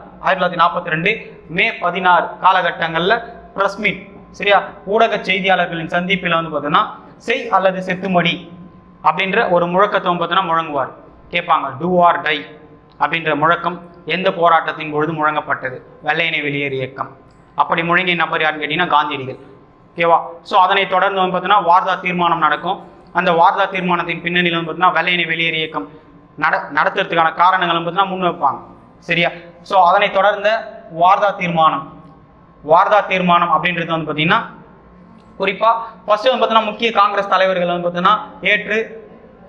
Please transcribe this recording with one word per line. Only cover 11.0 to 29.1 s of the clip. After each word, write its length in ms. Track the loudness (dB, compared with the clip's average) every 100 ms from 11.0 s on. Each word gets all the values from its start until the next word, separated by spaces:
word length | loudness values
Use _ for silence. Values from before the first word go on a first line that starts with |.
| -20 -20 -8
கேட்பாங்க, 340 | -6 0 0 0 -6
do 100 | 0 4
or 100 | 4 4 0
die 140 | -2 -6 -18 -20 -20 -16 -4
அப்படின்ற 320 | -2 -2 -2 0
முழக்கம் 340 | 2 2 -2 -8 -14 -16 -6 -2
எந்த 120 | -2 2
போராட்டத்தின் 540 | 4 4 0 -8 -6
பொழுது 180 | -2 -2 0
முழங்கப்பட்டது? 600 | -2 -2 -4 -6 -6 -10 -18 -10 -4
வெள்ளையனே 340 | -2 -2 -2 -4
வெளியேறு 320 | -4 -4 -6
இயக்கம். 300 | -8 -8 -12 -12 -20 _ -12 -2
அப்படி 200 | -2 0 0
முழங்கிய 260 | 0 0 -2
நபர் 220 | -2 0
யாருன்னு 180 | -2 -2
கேட்டீங்கன்னா 300 | -4 -2 2
காந்தியடிகள். 460 | 2 0 -4 -8 -12 -18 -20 _ _ -14
ஓகேவா? 300 | -2 2 2 0 -14 0
So 60 | 2
அதனை 220 | 4 2 0
தொடர்ந்து 260 | 0 0 0
வந்து 120 | 0 -2
பார்த்தீங்கன்னா 320 | 2 2 4
வார்தா 260 | 2 2 -4 -2
தீர்மானம் 380 | 0 0 2 0
நடக்கும். 340 | 0 -4 -6 -10 -20 -6 -2
அந்த 120 | 2 4
வார்தா 240 | 4 4 -2
தீர்மானத்தின் 500 | -2 -2 -2 -2 -6 -2
பின்னணியில் 320 | 0 0 -2
வந்து 120 | -4
பார்த்தீங்கன்னா 260 | 0 0 2
வெள்ளையனே 280 | 0 -2 -2
வெளியேறு 280 | -2 -2 -2
இயக்கம் 260 | -4 -8 -10 -16 -20 -20 -18 -4
நட-, 260 | -2 -2 -2 -2
நடத்துறதுக்கான 560 | 0 0 0 2 2 4
காரணங்கள் 340 | 2 4 0 0
வந்து 120 | -2
பார்த்தீங்கன்னா 240 | -2 -2
முன் 140 | 0 -2
வைப்பாங்க, 320 | 0 -2 -4 -14 -20 -20 -14
சரியா? 200 | -2